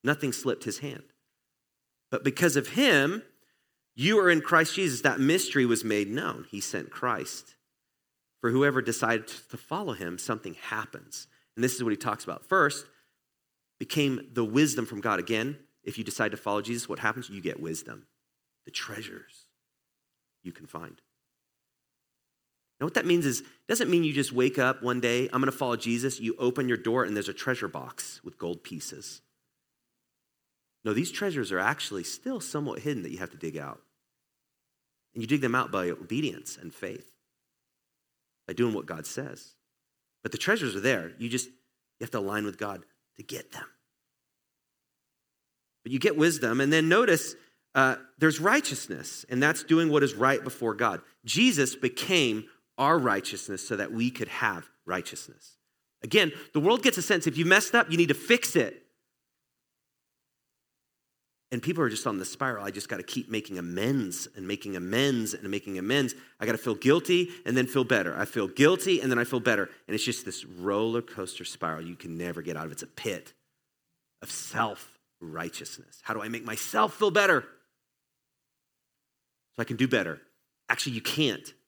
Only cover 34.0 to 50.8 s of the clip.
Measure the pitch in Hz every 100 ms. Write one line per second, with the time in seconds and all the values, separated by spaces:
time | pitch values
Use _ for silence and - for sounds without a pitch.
34 | _ _ _ _ _ _ _ _ _ _
35 | _ 117 113 147 131 123 - 98 90 82
36 | 90 117 151 85 - - 85 - 92 -
37 | - _ _ _ _ _ _ _ _ _
38 | _ _ _ _ - - 120 107 - 80
39 | 78 - 139 - - _ _ _ _ _
40 | _ _ - - - 214 139 98 113 113
41 | 82 - 117 123 - _ _ _ _ _
42 | 117 117 98 107 104 95 107 95 - _
43 | _ - 110 98 - - - _ _ _
44 | _ _ _ _ _ _ _ _ _ _
45 | _ _ _ _ _ _ _ _ 120 131
46 | 135 156 160 156 123 120 139 160 160 190
47 | 240 165 - - _ _ _ 135 131 127
48 | - _ 160 143 175 269 - 139 - 78
49 | - - - 127 143 160 - 160 165 147
50 | 139 101 127 143 143 - 117 104